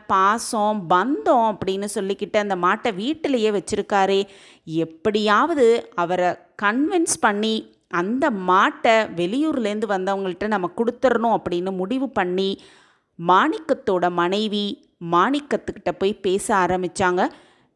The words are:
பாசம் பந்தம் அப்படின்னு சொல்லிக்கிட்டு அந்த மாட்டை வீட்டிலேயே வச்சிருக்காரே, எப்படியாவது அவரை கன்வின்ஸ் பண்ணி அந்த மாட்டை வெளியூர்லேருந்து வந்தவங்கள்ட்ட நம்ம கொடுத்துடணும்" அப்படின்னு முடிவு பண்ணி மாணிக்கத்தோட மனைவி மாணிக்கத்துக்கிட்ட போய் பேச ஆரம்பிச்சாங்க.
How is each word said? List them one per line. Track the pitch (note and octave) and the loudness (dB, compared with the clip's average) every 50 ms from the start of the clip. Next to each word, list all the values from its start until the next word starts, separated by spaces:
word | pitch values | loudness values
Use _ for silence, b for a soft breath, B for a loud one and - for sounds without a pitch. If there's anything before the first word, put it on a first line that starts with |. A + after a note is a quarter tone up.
| - | -4
பாசம் | - G3+ F#3+ F#3+ G3+ A3 A3+ - - B3 G#3+ G#3 G#3+ G#3+ G#3+ F3 D#3+ | 0 2 4 4 4 2 0 -2 -4 -2 0 0 0 -2 -2 0 2
பந்தம் | F3+ F3+ G3+ C4 D4 G#4+ G#4+ F4+ D4 A#3+ A3+ A3 | 2 2 2 2 -2 0 2 2 4 4 4 2
அப்படின்னு | G3+ - F#3+ F#3+ F#3+ G3 G3+ G3+ - | 0 -2 -4 -4 -4 -4 -4 -6 -4
சொல்லிக்கிட்டு | G#3+ G3 G3 G3 - G#3 F3+ - | -4 -4 -4 -4 -4 -4 -2 -2
அந்த | G#3+ G#3 G3+ F#3+ | -2 0 0 0
மாட்டை | F3+ F3 F3+ G#3 G#3+ - A#3+ F#3+ | 0 2 2 2 0 -2 -4 -4
வீட்டிலேயே | F3 G#3+ C4+ D#4 D#4 - C#4+ C4+ A#3 G#3+ G#3+ | -4 -4 -4 -4 -4 -2 -2 0 2 2 0
வச்சிருக்காரே, | G#3 F#3+ - - G#3+ G3+ G3 - G#3 G3 F#3+ F#3+ G3 G3 G3+ B B B B B B B B | 0 -2 -4 -4 -4 -6 -2 0 2 2 2 2 2 0 0 B B B B B B B B
எப்படியாவது | E3 D#3 E3 D#3+ D#3+ - - - A3 G#3 A3 G#3 G#3+ G#3 A3 C4+ D#4+ E4+ C#4+ A#3 A3+ A#3 A#3+ - - - | -6 -4 -4 -4 -4 -6 -6 -2 -2 0 2 2 4 4 4 2 2 2 4 4 4 4 2 -2 -6 -4
அவரை | F3 F3 E3 F#3 F3+ F3+ F3+ - - - _ _ - | -4 -2 -2 0 0 0 0 -2 -4 -10 _ _ -2
கன்வின்ஸ் | G3+ G3+ A3 C4 D4 F4+ G4 E4+ E4 - - - | -2 0 0 0 0 0 0 0 0 0 0 0
பண்ணி | - A3 G3+ G#3 A3 A3 A3 G#3+ - - _ _ _ - | 0 0 0 0 0 0 -2 -2 -4 -8 _ _ _ -6
அந்த | F3+ F3 F3+ G3+ A#3+ C4+ D#4+ D4 | -4 -2 -2 -2 -2 0 0 0
மாட்டை | A3 F#3+ F#3 F#3 F3+ G3 A3+ D4 D4+ - - A#3+ A3 A3 G#3+ - - | 0 -2 0 2 4 4 4 2 0 0 2 2 4 2 2 0 -2
வெளியூர்லேருந்து | E3+ F3 F3+ A3+ C#4 D#4 D#4 D4+ B3+ A3 G3+ G#3 G#3+ A3+ | -4 -4 -2 -2 -2 -2 0 0 -2 -2 -2 -2 -4 -4
வந்தவங்கள்ட்ட | G3+ G3+ F#3 F#3 G3 G3 G3 G3 F#3 F3 - G3+ | -2 -2 -2 -2 -2 -4 -2 -4 -6 -6 -6 -4
நம்ம | G#3+ G#3+ G3 F3+ E3+ - | -2 -2 -2 -2 -4 -4
கொடுத்துடணும்" | - A#3 A#3 A#3+ - - B3 A#3+ A3+ A3+ A#3 G#3 | -2 -2 -2 -2 0 0 0 2 2 2 0 0
அப்படின்னு | E3 - F3+ F3 F3 F3+ F#3+ F#3+ | 0 -2 -2 -4 -2 -2 -4 -4
முடிவு | F3+ F#3 F#3+ B3+ C4 C#4 A#3 | -4 -4 -4 -4 -4 -4 -4
பண்ணி | - G#3+ F#3 F3+ F3+ F#3+ G3 F#3+ G3 b b b b b b b b b b _ _ - | -2 -2 -2 0 0 -2 -2 -2 -4 b b b b b b b b b b _ _ -4
மாணிக்கத்தோட | E3 F3 F3+ G3 B3 D#4 A4 A4 - - C4 - - A3 F#3+ F3+ F3 F3+ | 2 4 4 4 4 2 0 -4 -4 -4 -4 -2 0 0 0 2 0 0
மனைவி | F3 F3 F3 F3 F#3+ G#3 A3 G#3 G#3 G#3 G#3 G3+ - - _ _ _ _ F3 E3+ | 0 0 0 0 0 -2 -2 -2 -2 -4 -4 -4 -6 -10 _ _ _ _ -4 0
மாணிக்கத்துக்கிட்ட | F3 F3 F#3+ A#3+ C#4 D4 D4 - A3 - - - E3+ - - F3+ F3 - | 2 4 4 2 0 -2 -4 -4 -6 -4 -4 -8 -12 -6 -6 -6 -4 -2
போய் | G3 G3+ G#3+ | -2 -2 -2
பேச | - - F#3+ F#3 G3+ - - A3 | -2 -2 -2 -2 -2 0 0 2
ஆரம்பிச்சாங்க. | F#3+ F3+ F3 F#3 F#3 F#3 E3+ - - F#3+ F3+ F3+ F3+ A3+ - B B B B B B B B B | 2 2 2 0 -2 -4 -4 -2 -2 0 0 2 2 0 -2 B B B B B B B B B